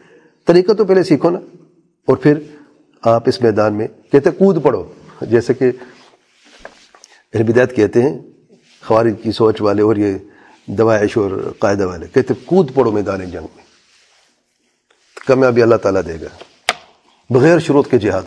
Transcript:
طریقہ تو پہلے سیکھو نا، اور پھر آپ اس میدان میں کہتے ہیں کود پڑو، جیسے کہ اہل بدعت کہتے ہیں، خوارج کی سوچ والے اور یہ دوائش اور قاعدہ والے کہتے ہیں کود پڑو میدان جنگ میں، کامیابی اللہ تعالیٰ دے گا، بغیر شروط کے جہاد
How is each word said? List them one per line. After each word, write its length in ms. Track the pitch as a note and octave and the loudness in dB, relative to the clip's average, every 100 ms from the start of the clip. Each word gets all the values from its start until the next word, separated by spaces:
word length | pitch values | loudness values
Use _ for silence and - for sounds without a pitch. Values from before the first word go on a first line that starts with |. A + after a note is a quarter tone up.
| _ _ _ _ - | _ _ _ _ 2
طریقہ 260 | F3 F3+ | 2 4
تو 120 | G3+ | 0
پہلے 180 | G3 F#3+ | 2 2
سیکھو 280 | F3+ C#3+ E3+ | 2 0 0
نا، 80 | F3+ - - _ _ _ _ - | -4 -10 -20 _ _ _ _ -2
اور 80 | C3 | 0
پھر 220 | D3+ D3 D3+ - _ _ _ _ | 2 0 -4 -20 _ _ _ _
آپ 200 | A#2 A#2 A#2 | 0 0 0
اس 160 | - | 0
میدان 320 | A#2 G#2 G#2+ | 0 0 0
میں 120 | G#2 A2+ - _ | -2 -8 -12 _
کہتے 180 | C#3 E3+ | 0 2
ہیں 80 | D#3+ | 0
کود 240 | G3 E3 | 0 2
پڑو، 220 | C#3+ G#2+ F2 - - - | 0 -2 -6 -18 -20 -14
جیسے 340 | A2+ A2+ A2 | -2 0 0
کہ 160 | B2 B2+ B2 - - _ _ _ _ _ _ - _ _ _ _ _ _ | -2 -2 -2 -10 -20 _ _ _ _ _ _ -20 _ _ _ _ _ _
اہل 80 | A2 | -4
بدعت 300 | A2+ A#2 B2 | 0 2 2
کہتے 300 | - G#2 A#2+ | 0 0 0
ہیں، 160 | C3+ D#3+ - _ _ _ _ _ - | -2 -4 -14 _ _ _ _ _ -2
خوارج 280 | A2+ A#2 G2 | 0 0 -2
کی 100 | A2 | -6
سوچ 280 | G2+ A2 G#2+ | 0 0 0
والے 220 | G#2 G2+ | 0 0
اور 140 | G#2+ G#2+ | 0 0
یہ 220 | G#2 G2 - _ _ _ - | -2 -4 -12 _ _ _ -8
دوائش 500 | G#2 A2 G#2+ G#2 A#2+ | -2 0 2 0 -2
اور 360 | G2 F#2+ - - | -4 -4 -10 -4
قاعدہ 280 | G#2+ G2 F#2 | -2 -2 -4
والے 200 | F2+ E2+ | -8 -4
کہتے 220 | C3+ B2 | -2 -2
ہیں 140 | B2+ - | -4 -2
کود 260 | F3+ D3 | 0 0
پڑو 160 | C3 A#2 | 0 0
میدان 300 | G#2 G2 F#2+ | -2 -4 -8
جنگ 260 | F#2 E2+ D#2+ _ | -10 -14 -16 _
میں، 60 | _ _ _ _ _ _ _ _ _ _ _ _ _ _ _ - - | _ _ _ _ _ _ _ _ _ _ _ _ _ _ _ -8 0
کامیابی 360 | C3 C3 A#2+ | 2 2 4
اللہ 120 | A#2 | 4
تعالیٰ 280 | A2+ G#2 G2 E2+ | 2 0 -2 -4
دے 80 | E2 | -10
گا، 80 | D#2 - - _ - - _ _ _ _ - | -14 -18 -20 _ -10 -10 _ _ _ _ -2
بغیر 280 | A#2+ D3 E3+ | 2 4 2
شروط 300 | D#3 C#3+ B2+ | 2 0 0
کے 100 | A#2+ | -4
جہاد 240 | G2+ F#2 | -4 -4